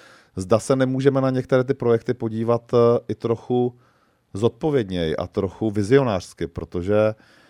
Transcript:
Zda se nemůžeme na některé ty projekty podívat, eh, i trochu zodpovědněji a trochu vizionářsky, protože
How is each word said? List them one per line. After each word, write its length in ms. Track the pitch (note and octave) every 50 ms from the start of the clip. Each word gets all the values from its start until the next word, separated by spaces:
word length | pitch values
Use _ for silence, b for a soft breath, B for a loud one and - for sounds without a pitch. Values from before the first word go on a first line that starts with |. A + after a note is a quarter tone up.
| B B B B B B B
Zda 220 | F#2+ F#2+ F2+ A#2 -
se 180 | - - C#3
nemůžeme 440 | C3 C3 C3 C3 C3 C3 C#3 C3 C3+
na 100 | C3 C3
některé 340 | C3 B2+ B2+ - C3+ B2+ B2
ty 100 | B2+ C3
projekty 400 | - B2 A#2+ A#2 A2+ - - A#2+
podívat, 600 | - A#2 A2+ A2 A2 A2+ A2+ A#2+ A#2 - - -
eh, 20 | A#2+ A#2 A#2 A#2+ B2 - -
i 60 | A2
trochu 640 | - - A#2 A#2 - - - B2 B2 B2 B2 B2 b b b b b b b b b b b -
zodpovědněji 840 | F#2+ A2 A2+ - - - D#3 C#3+ C3+ G#2+ F#2+ F#2 F2 E2+ D#2+ D#2
a 100 | - F2+
trochu 440 | F#2 - G#2+ F#2+ F#2 - - A2 A2
vizionářsky, 760 | G2+ G#2+ G2+ F#2+ C3 C#3 C#3 B2 G2+ F2+ - - - - E2+
protože 680 | E2 - - E2 - - F2+ F2 F#2+ G#2 G#2+ G#2+ A2 G#2+ b b b b b b b